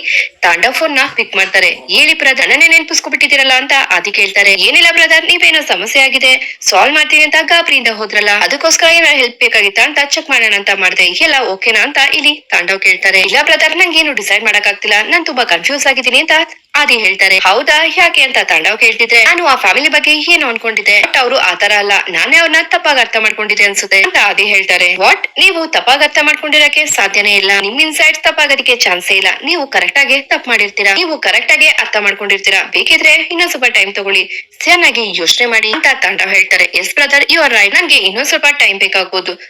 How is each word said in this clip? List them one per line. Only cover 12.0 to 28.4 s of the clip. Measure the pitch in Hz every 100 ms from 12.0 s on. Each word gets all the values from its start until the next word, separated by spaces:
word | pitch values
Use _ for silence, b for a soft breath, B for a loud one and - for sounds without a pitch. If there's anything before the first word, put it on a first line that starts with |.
| 277
ಇಲ್ಲಿ | 302 294 294 -
ತಾಂಡವ್ | 180 175 196
ಕೇಳ್ತಾರೆ. | 190 185 190 190
"ಇಲ್ಲ | 196 240
ಬ್ರದರ್, | 302 311 311 311
ನಂಗೇನು | 359 320 311
ಡಿಸೈಡ್ | 240 196 202
ಮಾಡಕ್ಕಾಗ್ತಿಲ್ಲ, | 220 208 208 196 208 208 214
ನಾನ್ | 339 320
ತುಂಬಾ | 254
ಕನ್ಫ್ಯೂಸ್ | 233 170 175 285 285
ಆಗಿದ್ದೀನಿ" | 262 247 254
ಅಂತ | 320 311 330 - _ -
ಆದಿ | 285 233
ಹೇಳ್ತಾರೆ. | 190 196 190 190
"ಹೌದಾ, | 185 226 294 302 330 330
ಯಾಕೆ?" | 349 330
ಅಂತ | 269 240
ತಾಂಡವ್ | 196 165 170 220
ಕೇಳ್ತಿದ್ರೆ, | 233 226 233 233
"ನಾನು | 226 349 330
ಆ | 254
ಫ್ಯಾಮಿಲಿ | 196 202 294
ಬಗ್ಗೆ | 294 302 302 311
ಏನೋ | 339 277
ಅನ್ಕೊಂಡಿದ್ದೆ, | 233 233 214 202 208
but | - 294
ಅವ್ರು | 247 262
ಆ | 185
ತರ | 175 202 208
ಅಲ್ಲ, | 202 196 -
ನಾನೇ | 165 202 320
ಅವ್ರನ್ನ | 330 320
ತಪ್ಪಾಗಿ | 330 349 330 269
ಅರ್ಥ | 226 226
ಮಾಡ್ಕೊಂಡಿದ್ದೆ | 214 208 214 214
ಅನ್ಸುತ್ತೆ" | 202 196 196 196
ಅಂತ | 190 302
ಆದಿ | 208 180
ಹೇಳ್ತಾರೆ. | 202 196 190 180 180 185
"What? | 208 392 - -
ನೀವು | 370 339 320
ತಪ್ಪಾಗಿ | 196 233 277
ಅರ್ಥ | 294 311
ಮಾಡ್ಕೊಂಡಿರಕ್ಕೆ | 294 294 302 302 294 294 302
ಸಾಧ್ಯನೇ | - 196 208 202 202
ಇಲ್ಲ, | 190 196
ನಿಮ್ | 196 254
ಇನ್ಸೈಡ್ | 311 302 311 320
ತಪ್ಪಾಗೋದಕ್ಕೆ | 330 320